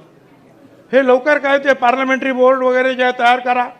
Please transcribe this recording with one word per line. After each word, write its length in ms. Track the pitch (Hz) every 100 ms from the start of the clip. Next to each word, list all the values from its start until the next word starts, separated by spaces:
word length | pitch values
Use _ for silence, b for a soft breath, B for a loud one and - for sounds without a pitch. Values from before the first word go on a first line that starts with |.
| - _ _ _ _ _ - - _
हे 140 | 254 262
लवकर 320 | 254 294 294
काय 200 | 277 277
ते 140 | 285
पार्लमेंटरी 600 | 262 240 254 262 262 269
बोर्ड 260 | 254 254 262
वगैरे 360 | 254 254 262
जे 80 | 254
आहे 100 | 254 247
तयार 200 | 240 254
करा 300 | 247 247 247